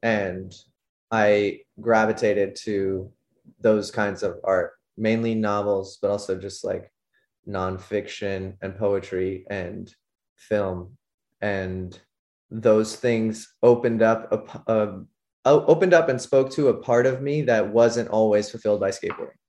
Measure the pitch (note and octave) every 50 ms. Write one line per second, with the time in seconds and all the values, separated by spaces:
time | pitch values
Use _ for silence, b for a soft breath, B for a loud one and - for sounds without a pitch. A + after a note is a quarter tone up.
0 | - A#2 A2+ G#2 G2+ F#2+ F2+ F#2+ F#2+ F#2+ F#2+ - _ _ _ _ _ _ _ _
1 | _ _ - A2 G#2+ G#2 G#2 G#2 G#2 G2+ - - - _ _ - G#2+ A#2 A2+ A2
2 | A2 A2 A2 - - G#2+ G2+ G2+ G2+ F#2+ F#2+ - - - G#2+ G2 G2 F#2+ F#2+ F#2
3 | F#2 F#2+ _ _ _ _ _ _ _ - _ _ - A2+ A2 G#2+ G2+ - - -
4 | G#2 G2+ G2 F#2 - G2 E2+ - - F#2+ F#2+ F#2 F2 - - _ _ _ _ -
5 | A2 A2 A2 A2+ A2+ A2+ A2+ A2 G#2+ G#2 G2+ G#2 G2+ G2+ G#2 G2 F#2+ F#2+ - -
6 | - G2 G2+ G2+ - - F#2+ F#2 F2+ G2 - - - F#2+ F#2+ - - _ _ _
7 | _ _ _ _ _ _ _ _ _ - G2+ F#2+ F#2 F#2 F#2+ F#2 - - G#2 G#2
8 | G2 - - - - G2+ G2 F#2+ F#2+ F#2+ F#2+ - - G2 G2 F#2+ G#2+ G2+ G2+ G2
9 | F#2 - - F#2 F#2 F#2+ G2 F#2 - - G2+ G2+ F2+ F2 F#2+ F#2+ F#2+ F#2 _ _
10 | _ _ _ _ _ _ _ _ _ _ G#2+ G#2 G2+ F#2+ F#2 F2+ F2 F#2 B2 _
11 | _ _ _ _ _ _ _ _ - G#2 G2+ F#2+ F#2+ F#2 F#2 F#2 F#2 F2+ - -
12 | _ _ _ _ _ _ _ _ _ _ - A2+ G#2+ A#2+ G#2+ A2 A2 A2 - -
13 | - B2 A#2 A2+ A2 A2 G#2+ - - - _ _ - A#2+ A#2+ A#2+ - B2 A#2 A2+
14 | A2+ A2 A2+ A2+ - - - G#2+ - - - D#3 - - A2+ A2 G#2+ G#2 F#2+ F#2+
15 | F#2 _ _ _ _ _ _ _ _ B2+ C#3+ D3+ D3+ - D#3+ D#3+ F#3+ F#3 F3+ E3
16 | E3 - C3 B2 - - - C3+ C3+ C3+ - - D3 C3+ A2 - - - A#2+ A#2+
17 | B2 C3 B2+ B2+ C#3 C#3+ C#3+ D3+ D3 B2 A#2+ A2 G2+ G2+ G#2 A#2 A#2 A#2 A2+ A#2
18 | A2+ - - A2 A2 A2 G#2 G#2+ G#2 - - A2+ - G#2+ G#2 G2+ G2 G2 F#2+ -
19 | - - - - - - - _ _